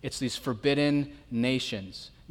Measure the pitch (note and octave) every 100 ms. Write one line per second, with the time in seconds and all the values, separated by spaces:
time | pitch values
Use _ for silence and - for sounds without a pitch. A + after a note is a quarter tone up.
0 | B2+ - B2+ - C#3 A2 E3 D3 D3 C#3+
1 | C#3+ - - A#2 B2 C3 - G#2+ F#2+ -
2 | - - -